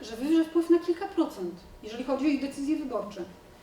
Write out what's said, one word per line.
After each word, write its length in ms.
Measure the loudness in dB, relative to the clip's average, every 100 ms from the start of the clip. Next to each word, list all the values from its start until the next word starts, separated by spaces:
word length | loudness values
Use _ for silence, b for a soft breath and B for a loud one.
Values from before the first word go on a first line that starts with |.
że 140 | -10 -6
wywrze 280 | 2 4
wpływ 260 | 4 0 6
na 80 | 4
kilka 300 | 6 -2 -2
procent, 460 | 0 -2 -2 -8 -8 -18 -16
jeżeli 220 | -10 -8
chodzi 220 | -2 0 2
o 20 |
ich 120 | 2
decyzje 360 | -2 -4 -2 -2
wyborcze. 480 | -2 -4 -6 -10 -12 -14 -20 B